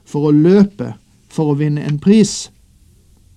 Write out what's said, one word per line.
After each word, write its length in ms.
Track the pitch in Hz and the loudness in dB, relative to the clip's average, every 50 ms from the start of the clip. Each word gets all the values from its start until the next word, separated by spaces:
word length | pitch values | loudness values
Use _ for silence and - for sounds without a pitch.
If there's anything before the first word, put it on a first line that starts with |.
| _ - | _ -10
for 160 | - 147 147 151 | -6 -4 0 2
å 80 | 147 | 2
løpe, 600 | 151 156 175 190 208 196 202 - - 123 - - - _ _ _ _ _ _ | 2 4 4 4 4 2 0 -2 -8 -12 -14 -14 -16 _ _ _ _ _ _
for 200 | - - 160 147 | -6 -4 -4 -2
å 60 | 143 139 | -2 -2
vinne 240 | 151 151 147 147 147 147 | -2 -4 -4 -6 -6 -6
en 120 | 151 143 | -6 -2
pris. 480 | - 190 214 220 202 - - - - - _ _ _ _ _ _ _ _ _ _ _ _ _ _ _ _ _ | 0 2 4 4 4 2 -2 -8 -14 -16 _ _ _ _ _ _ _ _ _ _ _ _ _ _ _ _ _